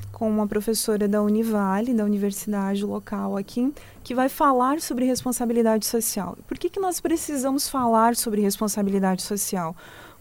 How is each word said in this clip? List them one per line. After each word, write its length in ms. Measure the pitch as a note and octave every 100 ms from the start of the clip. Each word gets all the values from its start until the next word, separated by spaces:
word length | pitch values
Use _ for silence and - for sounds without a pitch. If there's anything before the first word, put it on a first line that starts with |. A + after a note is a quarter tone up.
| -
com 180 | - A3
uma 160 | G#3+ G#3
professora 600 | G#3 G#3 A3 - G#3 G#3
da 120 | G#3
Univale, 720 | G#3 G#3+ A3+ G#3 G3 G3 A#3+
da 120 | A#3
universidade 800 | G#3 G#3 G3+ G3 - G3+ G3 G3
local 520 | G3+ G#3 - G3+ G3 G3
aqui, 380 | G3 - C4 D4 - -
que 100 | -
vai 140 | B3 C4
falar 520 | - D4 B3 B3+ D#4
sobre 240 | - B3
responsabilidade 800 | B3+ B3+ C4 A#3+ A#3 A#3 A3+ A3
social. 540 | - A#3 A3+ G3+ F3+ - -
Por 100 | C4
que 140 | F4
que 80 | -
nós 220 | F#4+ E4+
precisamos 680 | B3+ D#4+ - C#4+ C4 C#4 -
falar 460 | C4+ A#3+ A3+ A#3
sobre 260 | A#3 A#3+ G#3+
responsabilidade 840 | G3+ G3 G#3+ G#3 G3+ G3 F#3+ F#3
social? 540 | - G3+ - F#3+ E3 E3+ - - - -